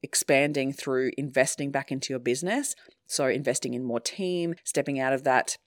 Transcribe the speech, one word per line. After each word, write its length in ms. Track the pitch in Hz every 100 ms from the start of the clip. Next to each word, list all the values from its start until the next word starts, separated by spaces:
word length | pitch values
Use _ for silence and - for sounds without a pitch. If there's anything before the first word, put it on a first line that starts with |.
expanding 720 | - - - 139 147 143 135
through 380 | 139 - 131 131 -
investing 500 | 139 131 135 - 143
back 220 | 135 135
into 200 | 131 -
your 80 | 131
business. 540 | 123 127 175 240 285 - - _ _
So 220 | - 135
investing 480 | 120 135 127 131 123
in 80 |
more 160 | 127 117
team, 560 | - - 185 180 170 165
stepping 360 | - - 139 139
out 140 | 131
of 100 | 135 139
that 320 | 127 - -